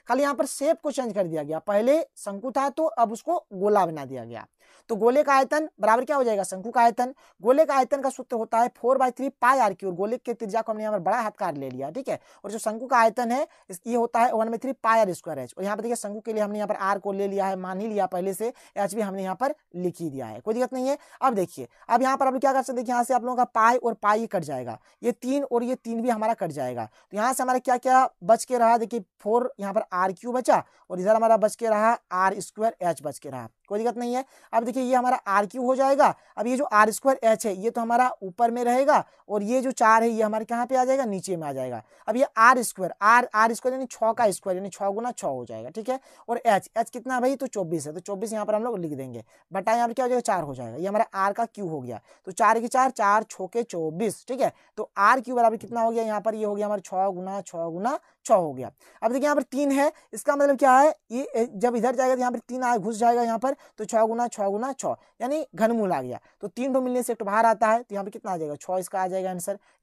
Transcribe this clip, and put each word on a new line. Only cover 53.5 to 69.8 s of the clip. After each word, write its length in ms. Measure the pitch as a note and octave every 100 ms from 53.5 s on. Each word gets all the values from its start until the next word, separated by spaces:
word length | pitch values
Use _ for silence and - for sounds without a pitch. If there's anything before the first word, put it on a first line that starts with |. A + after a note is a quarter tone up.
| A#3 A3+
चौबीस, 580 | F3 D#3+ D#3+ A3 - -
ठीक 140 | B3+
है। 100 | F#3+ - _ -
तो 120 | - -
आर 220 | G#3 C4
क्यू 140 | A#3+ B3
बराबर 220 | A3+ A3
कितना 240 | G3 A#3
हो 100 | A3+
गया 120 | A#3
यहाँ 180 | A3 G#3
पर, 140 | A3 A3
ये 100 | G#3
हो 100 | G3+
गया 100 | G#3
हमारा 160 | G#3
छः 260 | - F#3 G3
गुना 300 | F3+ F#3 G3
छः 260 | F#3 F#3 E3+
गुना 300 | E3+ A3 D#4 - _ -
छः 100 | G#3
हो 160 | D#3+
गया। 180 | B2+ A#2 - _ _
अब 100 | A3+
देखिए 120 | B3+
यहाँ 120 | D4 D4
पर 60 |
तीन 280 | C4 B3+ C#4+
है, 200 | C#4 D4 - _
इसका 220 | A3 - C#4+
मतलब 220 | C#4+ C4+
क्या 160 | C4+
है, 200 | B3+ D4+ - _
ये 360 | A#3 C#4+ - B3
जब 280 | G3 A#3+ A#3+
इधर 200 | A#3+ C4
जाएगा 200 | B3+ B3+
तो 40 |
यहाँ 120 | B3
पर 80 | A#3+
तीन 240 | - B3+
आ, 120 | B3+ A#3+
घुस 200 | F3+ G#3+
जाएगा 260 | A#3 A#3+
यहाँ 160 | A#3 A3+
पर, 160 | B3+ C#4 - -
तो 80 | G#3+
छः 180 | A3+
गुना 240 | A3 A#3 A#3+
छः 180 | A3+ G3+
गुना 220 | G3+ B3+
छः 220 | C4 E3+ A#2 _ _
यानी 240 | A#3+ D4+ - F3+
घनमूल 360 | A3 A#3 G3+
आ 100 | D3+
गया। 180 | B2+ A#2 - _
तो 60 | G3+
तीन 240 | - C4+
दो 80 | C4
मिलने 220 | B3+ B3
से 100 | A#3+
एक 60 | A3+
तो 60 | G3
बाहर 200 | G#3+ A3+
आता 220 | G#3+ A3
है, 140 | A3+
तो 140 | B3 G3
यहाँ 100 | G3
पे 60 |
कितना 200 | G3+ G#3
आ 60 | F3+
जाएगा, 180 | D3+ D3
छः 200 | - F#3
इसका 240 | F3+ F#3+
आ 60 | F#3
जाएगा 220 | F#3+ F#3
आंसर, 300 | F3+ F3 G3+ _ _